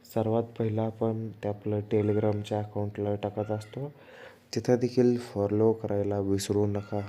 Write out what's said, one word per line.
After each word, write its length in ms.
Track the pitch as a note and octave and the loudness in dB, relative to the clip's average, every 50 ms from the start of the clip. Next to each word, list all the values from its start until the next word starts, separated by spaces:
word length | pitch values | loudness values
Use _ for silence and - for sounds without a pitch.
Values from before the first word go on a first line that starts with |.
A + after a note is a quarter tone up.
| _ - - | _ -4 -2
सर्वात 300 | A2+ A2 A2 A2 A#2 A2+ | -2 0 2 2 0 0
पहिलं 380 | A#2 - - A2+ A2 G#2+ A2 | -2 -4 -4 -2 0 0 0
आपण 480 | A2 A2+ A2 - A#2 A2+ A2 A2 A2+ A2 | -2 -2 -2 -2 -2 -2 0 -2 -6 -8
ते 180 | G2+ - - | -10 -6 -4
आपलं 340 | G#2 G#2 G#2 - G#2+ G#2+ G#2 G#2 G#2+ A#2 | -4 -4 -4 -4 -2 -2 -2 -2 0 0
Telegramच्या 680 | G#2+ G#2 G#2+ G#2 G#2+ A2 G#2+ G#2 G#2 G#2 - A2 G#2 | 2 2 4 2 2 2 2 0 0 -4 -2 -2 -4
अकाउंटला 560 | G#2 G#2+ - G#2 G#2 G#2 G#2 - G2+ G#2 G#2 | -4 -4 -4 -4 -4 -4 -4 -2 -2 -2 0
टाकत 360 | G2+ G#2 G#2 G2+ G#2+ G#2 G#2+ | -2 -2 -4 -2 -4 -2 -2
असतो, 420 | G#2+ G#2+ G#2 - - B2+ C#3 D3 D3 - - - - - - - - - - _ - | -4 -6 -6 -10 -10 -10 -10 -10 -10 -16 -20 -20 -20 -20 -20 -20 -20 -20 -16 _ -6
तिथं 200 | A#2+ G#2+ - B2 | -2 2 2 2
देखील 440 | A#2 B2+ A#2+ - C3 B2 B2 B2 A#2 | 2 2 0 2 4 4 4 4 2
फॉलो 540 | A#2+ - - G2+ G2+ G2+ G#2 G#2+ A2 A2+ A2 | -4 -6 -2 -2 0 2 4 4 4 4 4
करायला 460 | - - G2 G2+ G2+ G2+ G2+ G2+ G2+ | 2 -2 -2 0 0 0 0 0 0
विसरू 460 | G2 G2 G2 G2 G2 - G2+ G#2 G#2 | 2 2 0 0 2 0 2 2 2
नका. 340 | G#2 G2+ G2+ G2+ - G#2+ G#2 G2+ | 2 0 -4 -4 -4 -4 -4 -4